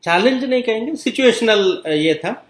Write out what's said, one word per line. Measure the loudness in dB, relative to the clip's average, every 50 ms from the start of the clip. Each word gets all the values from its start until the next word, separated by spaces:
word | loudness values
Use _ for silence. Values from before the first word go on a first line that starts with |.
| -4
challenge | -2 0 2 2 2 2 0 -2
नहीं | -2 -2 -2 0
कहेंगे, | -2 -4 -4 -4 -6 -8
situational, | -6 -6 -6 -2 2 4 4 4 4 2 2 2 2 2 0 0 -2 -4
अ, | -4
ये | -2 0 0 0 0
था | 0 -2 -6 -8 -8 -12 _